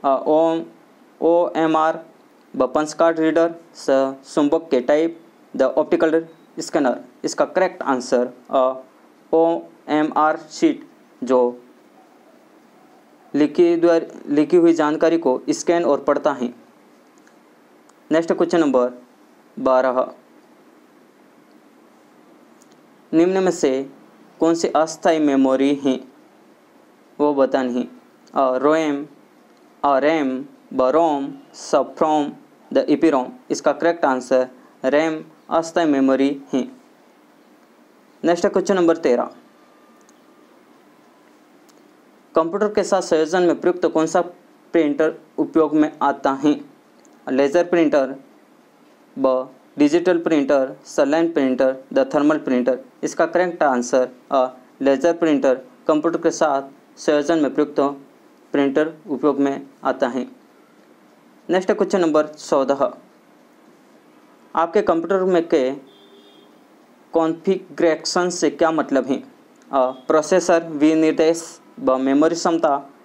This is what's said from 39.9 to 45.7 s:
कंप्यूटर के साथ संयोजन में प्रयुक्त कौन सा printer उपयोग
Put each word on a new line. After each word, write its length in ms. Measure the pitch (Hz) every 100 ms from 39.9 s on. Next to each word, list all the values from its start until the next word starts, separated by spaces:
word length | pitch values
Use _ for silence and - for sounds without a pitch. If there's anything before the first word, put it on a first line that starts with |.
| _ _ _ _ _ _ _ _ _ _ _ _ _ _ _ _ _ _ _ _ _ _ _ _
कंप्यूटर 340 | - 165 190 208
के 140 | 208
साथ 180 | 196 190
संयोजन 400 | 175 156 156 180
में 180 | 175 143
प्रयुक्त 260 | 180 180 165
कौन 200 | 160 156
सा 140 | 180 175 - _ _ _
printer 400 | 170 151 143 156 - - -
उपयोग 360 | 135 156 156